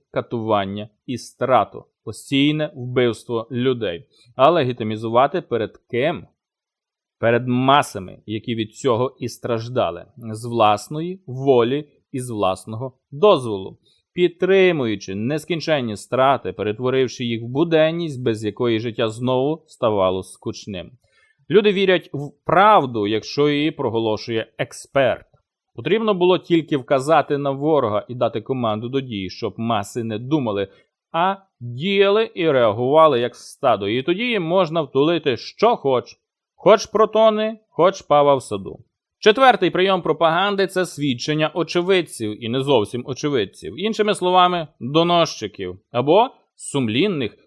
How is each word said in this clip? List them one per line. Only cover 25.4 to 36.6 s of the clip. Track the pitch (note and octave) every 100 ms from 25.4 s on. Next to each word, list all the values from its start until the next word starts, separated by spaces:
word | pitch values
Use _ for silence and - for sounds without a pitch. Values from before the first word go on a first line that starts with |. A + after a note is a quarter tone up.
| _ _ _ -
Потрібно | A#2+ G#3+ A3
було | G3 F3+ F3+
тільки | - E3+ D3 D3+
вказати | B2 C#3 C3+ D#3+ C#3 D3
на | C#3+
ворога | C#3 D3 D3+ A#2+ G#2 -
і |
дати | B2 A#2+ A2+
команду | G#2+ C3 A#2 G#2+ A#2+
до | C3+
дії, | C3 G#2 F#2
щоб | - A2 F#2+
маси | A2+ A2 G2+ B2
не | A2+ A2
думали, | B2 D#3 A#2+ G2+ G2 _ _ _ _
а | E3 F3+ G3 _ _
діяли | A#2+ A#2+ F3 G3 G3 G3+ A3
і | - E3
реагували | C3+ A#2 G#2 B2 D3+ D#3+ B2+
як | A#2+ -
стадо. | - - C3+ G#2+ G2+
І | A#2+
тоді | C3+ F3+
їм | B3 A3
можна | D#3+ F#3 F3 E3
втулити | D3 C3+ D3 E3+ D3+ A#2
що | - - A3 A#3
хоч, | C#3 B2+ - - _ _ _
хоч | _